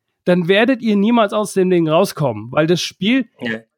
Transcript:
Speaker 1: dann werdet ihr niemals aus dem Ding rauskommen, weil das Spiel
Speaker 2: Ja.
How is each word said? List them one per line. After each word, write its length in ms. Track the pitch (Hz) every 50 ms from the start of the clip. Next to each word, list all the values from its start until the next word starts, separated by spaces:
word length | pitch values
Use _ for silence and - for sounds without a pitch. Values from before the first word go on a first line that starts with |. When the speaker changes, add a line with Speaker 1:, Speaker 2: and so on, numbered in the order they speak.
| _ _ _ _ _
Speaker 1:
dann 220 | 185 180 180 170
werdet 360 | 165 196 208 240 269 269 233
ihr 140 | 233 220 208
niemals 360 | 202 196 226 240 233 214 202
aus 220 | 220 214 208 - -
dem 160 | 190 185 185
Ding 180 | 180 175 165 156
rauskommen, 600 | 156 170 202 - - - 151 127 110 104 110 120
weil 160 | 135 151 160
das 160 | 160 180 170
Spiel 460 | - - - - 185 214 254 269 247 - _ _
Speaker 2:
Ja. 200 | - 233 226 226 - _ _